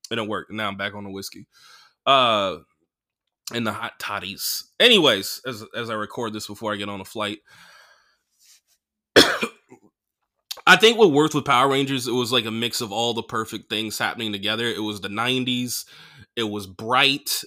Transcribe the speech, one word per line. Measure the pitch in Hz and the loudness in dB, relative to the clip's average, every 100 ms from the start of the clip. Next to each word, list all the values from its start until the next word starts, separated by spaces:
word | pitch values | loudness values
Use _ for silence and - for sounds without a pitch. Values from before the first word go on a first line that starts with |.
| - | -8
And | 117 | -6
it | 107 | -4
worked. | 98 - | -6 -6
Now | 107 107 | -6 -6
I'm | 98 | -4
back | 101 | -6
on | 104 | -8
the | 101 | -12
whiskey. | 95 98 - - _ - - _ _ 123 | -12 -12 -16 -20 _ -20 -20 _ _ 2
Uh, | 135 123 107 95 80 - _ _ _ _ _ _ _ - | 4 4 2 0 -4 -12 _ _ _ _ _ _ _ -10
and | 117 113 | -4 -4
the | |
hot | 101 104 - | -4 -8 -10
toddies. | - 101 92 98 - - - - | -8 -8 -8 -8 -6 -6 -6 2
Anyways, | 233 214 147 101 - - | 6 6 6 2 -2 -10
as, | 131 110 110 110 | -10 -12 -10 -10
as | 117 | -8
I | |
record | 110 104 - 117 | -8 -8 -8 -8
this | 107 - | -8 -10
before | 104 110 | -8 -6
I | 104 | -4
get | 101 | -6
on | 101 | -8
a | |
flight, | 95 110 104 107 _ - - - - _ _ _ _ _ _ _ _ _ _ _ _ | -10 -6 -6 -8 _ -20 -20 -20 -20 _ _ _ _ _ _ _ _ _ _ _ _
<coughs> | - - - - - _ 127 107 _ _ _ _ _ - - - | 4 6 2 -6 -10 _ -20 _ _ _ _ _ _ -16 0 6
I | 180 | 8
think | 220 226 | 8 8
what | 202 | 6
worked | 139 151 | 6 4
with | 151 | 2
Power | 139 123 139 | 2 4 4
Rangers, | 135 135 139 117 | 4 0 -2 -2
it | |
was, | 123 113 | -2 0
like, | 123 110 | 0 0
a | |
mix | 110 117 - | -2 -4 -4
of | 113 | -4
all | 101 117 | -2 -2
the | 113 | -2
perfect | - 117 110 110 - | -4 -6 -6 -10 -6
things | 107 110 - | -6 -4 -4
happening | 110 110 110 | -4 -4 -6
together. | 101 101 110 117 | -4 -4 -2 -2
It | 98 | -2
was | 107 104 | -6 -6
the | 95 | -8
nineties. | 101 120 127 127 123 123 - - - - - - | -4 -2 -2 -2 -4 -4 -8 -10 -20 -20 -20 -10
It | - | -6
was | 110 104 95 | -4 -6 -10
bright. | 90 110 127 139 143 - - | -10 0 2 2 0 -4 -6